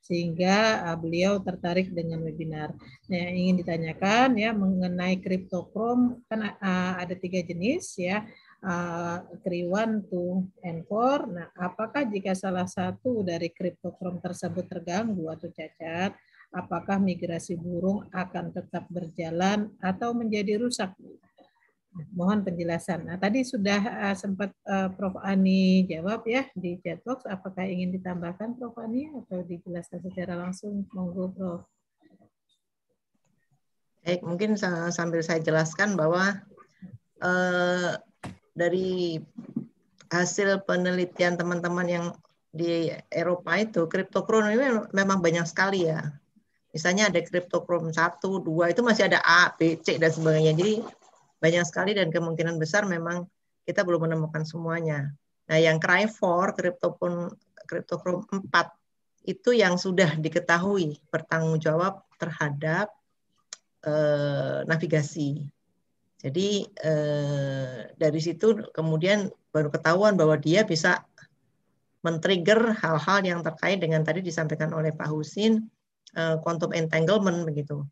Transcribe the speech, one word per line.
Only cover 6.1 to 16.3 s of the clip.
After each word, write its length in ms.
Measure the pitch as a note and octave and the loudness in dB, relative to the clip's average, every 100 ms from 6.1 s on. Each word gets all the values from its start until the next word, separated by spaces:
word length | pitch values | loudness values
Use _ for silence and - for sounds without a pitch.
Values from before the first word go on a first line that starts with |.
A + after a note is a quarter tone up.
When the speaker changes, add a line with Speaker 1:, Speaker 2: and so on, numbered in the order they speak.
| A#3+ _ | 0 _
Speaker 1:
kan, 320 | A3 G#3 - | -6 -6 -4
eh, 360 | G3 F#3 F3+ F3+ | -2 0 0 -2
ada 160 | F3 | -6
tiga 320 | F#3 F#3 F#3 F3 | -6 -4 -4 -4
jenis, 480 | F3 G3 E4+ - - | -2 -2 -2 -4 -6
ya, 240 | F3+ G#3 A3 - _ _ F#3 | -2 -2 -6 -20 _ _ -6
eh, 520 | F3 F3 E3+ F3 G3+ G3 F3+ F#3+ | -4 -4 -4 -6 -6 -10 -10 -6
kriwan, 560 | F3 F3 G3 A3 A3 F#3 | -4 -2 0 0 -2 -4
tuh, 400 | F3+ F3 F#3 F#3 _ F3 | -4 -2 -2 -4 _ -10
and 160 | E3 E3+ | -10 -6
core. 400 | G#3 B3 C#4+ B3 | 0 2 0 -4
Nah, 240 | F3 E3 | -10 -12
apakah 560 | - F3+ - A3 C#4+ C4 | -8 -8 -6 -6 -4 -2
jika 240 | G3+ F#3+ | -4 -2
salah 320 | F#3 F#3+ F3+ F3+ | -2 -2 -2 -4
satu 560 | - F#3 F#3+ B3+ A#3+ | -4 -4 -4 -2 -2
dari 320 | F#3 E3 E3+ | -2 -2 -6
kriptokrom 640 | _ F#3 E3 F3+ - F3+ F3 | _ -6 -6 -12 -8 -8 -6
tersebut 480 | F3+ F3 F3 E3+ F3+ | -8 -6 -6 -6 -8
terganggu 640 | F#3 E3+ F3+ A3+ F#3+ D#3+ | -10 -4 -2 -2 -4 -6
atau 240 | D#3+ E3 | -8 -12
cacat, 640 | - D#3 _ D#3+ E3 G3 - _ | -12 -16 _ -8 -4 -4 -4 _